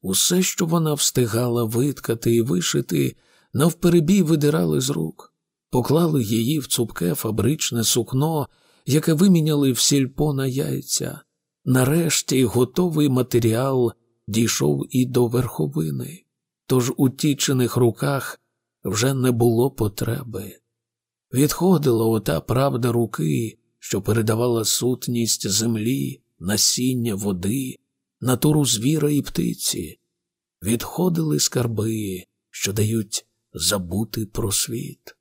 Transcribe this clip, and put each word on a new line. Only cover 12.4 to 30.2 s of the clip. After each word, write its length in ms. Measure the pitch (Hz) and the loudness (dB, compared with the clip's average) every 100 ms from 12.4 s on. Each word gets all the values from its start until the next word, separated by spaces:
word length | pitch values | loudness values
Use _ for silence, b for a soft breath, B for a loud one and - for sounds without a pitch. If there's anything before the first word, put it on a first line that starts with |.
готовий 640 | 127 120 123 - 180 156 147 | 2 2 0 2 0 2 2
матеріал 840 | 127 120 120 117 113 135 135 120 - _ _ - | 2 2 2 2 2 0 2 0 -2 _ _ -6
дійшов 580 | 107 113 - 147 143 - | 0 0 2 0 0 0
і 160 | 127 127 | 0 0
до 200 | 120 120 | 2 2
верховини, 960 | 123 123 - 151 151 - 95 123 165 _ _ _ _ _ | 0 -2 -2 -4 -2 -4 -4 -8 -14 _ _ _ _ _
тож 260 | 127 120 - | 0 0 2
у 140 | 135 | 0
тічених 640 | 120 151 135 - 131 117 - | 2 -2 0 0 0 0 2
руках 640 | 123 110 143 139 - - _ _ _ _ | 2 2 -4 -4 -6 -14 _ _ _ _
вже 300 | - 104 127 | -6 -2 0
не 160 | 135 127 | 2 0
було 400 | 120 117 113 131 | 4 4 4 0
потреби. 840 | - 104 - 117 123 120 98 98 - _ _ _ _ _ _ _ | 0 -4 -2 -6 -6 -8 -12 -12 -16 _ _ _ _ _ _ _
Відходила 720 | 123 147 - 175 175 143 117 113 | 0 0 2 2 4 4 2 2
ота 340 | 113 101 156 | 0 0 -4
правда 520 | - 120 139 131 123 | -2 0 0 0 0
руки, 680 | 117 117 - 156 98 113 - _ _ | 0 -2 -2 -2 -2 -4 -8 _ _
що 240 | - 104 | -6 -4
передавала 640 | 95 113 110 110 123 117 | 0 0 0 0 0 0
сутність 840 | 107 - 120 127 - 120 113 - 107 | 0 -2 -2 -2 -4 -2 -2 -2 -2
землі, 720 | 101 113 113 107 135 135 135 _ _ | -2 0 -2 -2 -2 -4 -8 _ _
насіння 760 | 85 104 - - 127 127 117 | -4 0 0 0 -2 -2 -2
води, 600 | 98 101 92 92 131 131 - _ _ _ _ | -4 -4 -4 -4 -4 -6 -12 _ _ _ _
натуру 440 | 120 123 151 151 | -2 2 2 2
звіра 460 | 135 104 120 156 147 | 2 0 0 2 2
і 120 | 147 | 0
птиці. 800 | - - - - - - 78 - _ _ | -2 -4 -4 -4 -6 -6 -8 -12 _ _